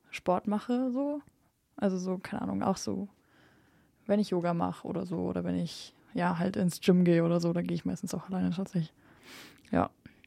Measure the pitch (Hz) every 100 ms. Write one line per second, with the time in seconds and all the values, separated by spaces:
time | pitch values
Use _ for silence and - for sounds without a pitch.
0 | _ - - 180 - 208 - 247 262 247
1 | 285 294 - _ _ _ _ - 202 185
2 | 185 185 - - 190 196 196 190 - 196
3 | 202 _ _ _ - _ _ _ _ _
4 | - 208 202 180 170 170 180 165 - -
5 | 180 175 180 180 175 175 170 - - -
6 | - - 175 170 190 196 180 - - 180
7 | 175 170 170 170 170 175 175 170 180 180
8 | 185 180 - 185 185 175 190 175 156 _
9 | - - - - - - - 85 95 _
10 | - -